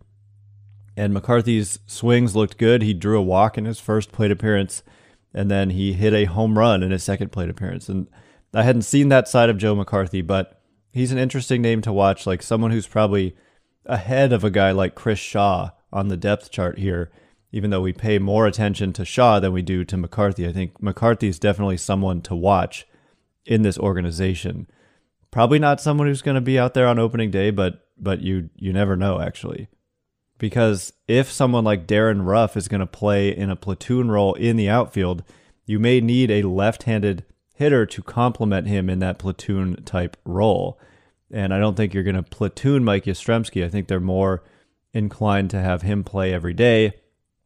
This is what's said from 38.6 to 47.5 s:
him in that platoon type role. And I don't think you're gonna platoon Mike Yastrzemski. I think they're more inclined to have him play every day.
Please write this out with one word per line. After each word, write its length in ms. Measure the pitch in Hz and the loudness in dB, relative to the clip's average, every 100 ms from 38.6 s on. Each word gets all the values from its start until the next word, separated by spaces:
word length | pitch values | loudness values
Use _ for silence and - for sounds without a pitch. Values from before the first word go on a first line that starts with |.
| 87 | -2
him 220 | 101 92 | -2 -2
in 100 | 92 | -2
that 180 | 92 90 | -4 -4
platoon 640 | 95 90 - 98 92 90 | -8 -8 -4 -4 -2 -6
type 320 | - 92 90 - | -6 -6 -6 -8
role. 560 | - 90 110 92 90 - _ _ _ _ _ | -8 0 2 2 -2 -10 _ _ _ _ _
And 240 | 110 95 | -6 -2
I 40 | 95 | 0
don't 180 | 107 95 | 0 0
think 180 | 104 | -2
you're 80 | 98 | -2
gonna 200 | 95 92 | -2 -2
platoon 600 | 82 - 104 - 135 143 | -6 -6 -6 -2 0 2
Mike 200 | 117 101 | 2 0
Yastrzemski. 600 | 101 92 - 117 110 98 | -2 -6 0 -2 0 -4
I 40 | 87 | -4
think 200 | 98 92 | -4 -4
they're 100 | 95 | -4
more 460 | 92 92 98 92 - _ _ _ _ | -2 0 0 -2 -8 _ _ _ _
inclined 580 | 113 104 - 107 101 98 | -4 -4 -2 0 0 0
to 100 | 98 | -2
have 220 | 92 90 | -2 -2
him 220 | 92 101 | -2 -4
play 280 | 90 101 95 | -4 -4 -2
every 200 | 90 87 | -2 -4
day. 380 | 85 120 113 107 - _ _ _ _ _ | 2 4 4 2 -2 _ _ _ _ _